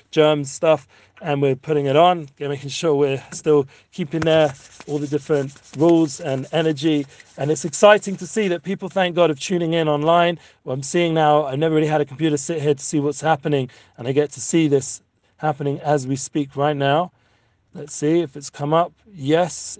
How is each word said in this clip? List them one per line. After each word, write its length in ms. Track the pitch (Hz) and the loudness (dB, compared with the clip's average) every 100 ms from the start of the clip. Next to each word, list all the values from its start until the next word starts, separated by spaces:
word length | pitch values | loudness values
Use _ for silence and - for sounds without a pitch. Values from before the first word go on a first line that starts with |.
| _ | _
germs 400 | - 151 151 139 | 2 4 2 -4
stuff, 360 | - 165 151 - _ _ - | -2 0 0 -2 _ _ -12
and 220 | 165 143 | -6 0
we're 140 | 139 135 | 0 -2
putting 300 | - 151 139 | -2 -2 2
it 100 | 139 | 4
on, 320 | 175 180 143 - | 4 4 -4 -10
making 320 | 143 139 139 | -8 -8 -10
sure 240 | 135 170 | -4 0
we're 260 | 143 143 135 - | 2 2 0 -6
still 340 | - - 147 139 - _ | -6 2 2 2 -6 _
keeping 300 | - 165 165 | -10 -6 -2
there 340 | 160 160 151 135 - - - | 2 4 2 0 -18 -18 -8
all 120 | 147 | -6
the 80 | 143 | -4
different 460 | 143 - 151 139 - - 131 | -4 0 -2 -2 -10 -12 0
rules 440 | 165 165 160 139 | 4 4 2 -2
and 260 | 170 135 131 | -6 -6 -4
energy. 520 | 156 160 147 156 147 139 - - - | -2 0 0 0 0 -2 -12 -18 -6
And 120 | 139 | -4
it's 140 | 151 | -4
exciting 500 | 170 - 208 208 202 185 | -6 4 6 6 2 -10
to 80 | 175 | -8
see 200 | - 202 | -4 -2
that 160 | 170 | -2
people, 260 | - 196 190 | -6 -8 -6
thank 280 | 196 180 170 | -2 0 2
God, 120 | 170 | 2
are 60 | |
tuning 380 | 139 - 180 165 | 0 -4 -2 0
in 160 | 165 156 | 0 0
online. 500 | 147 151 170 170 170 - _ | 0 2 4 2 -2 -10 _
Well, 120 | - | -10
I'm 80 | 135 | -8
seeing 300 | 135 175 170 | -4 -2 0
now, 300 | 160 151 151 | 2 4 4
I've 140 | 147 135 | 2 -2
never 160 | 160 | 0
really 140 | 156 151 | 2 2
had 120 | 156 | 0
a 40 | |
computer 320 | 143 135 160 147 | -2 -2 -2 -2
sit 260 | - 165 | -4 -4
here 120 | 143 | -2
to 100 | 139 | -2
see 160 | - 156 | -2 -2
what's 200 | 143 143 | -2 -2
happening, 480 | 151 156 160 143 127 - _ - | -2 -2 0 -2 -2 -10 _ -10
and 100 | 120 | -4
I 60 | |
get 180 | 135 147 | 0 0
to 80 | - | -4
see 280 | - 170 156 | -2 2 4
this 340 | 139 - - _ _ _ _ | 2 0 -12 _ _ _ _
happening 420 | 151 143 143 139 | -6 -4 -4 -4
as 260 | 151 151 127 | 0 -2 -2
we 80 | |
speak 400 | 135 - 156 139 | -6 -6 -6 -6
right 220 | 135 143 143 | -2 -2 0
now. 340 | 139 147 180 _ _ _ _ _ _ | 2 2 -2 _ _ _ _ _ _
Let's 200 | - 147 | -18 -14
see 260 | - 147 170 | -4 0 0
if 160 | 160 147 | -2 -8
it's 140 | 139 | -16
come 220 | - 143 | -8 -2
up. 200 | 160 170 _ _ | 0 0 _ _
Yes, 640 | 196 135 160 175 - - - | -8 0 0 0 -6 -16 -8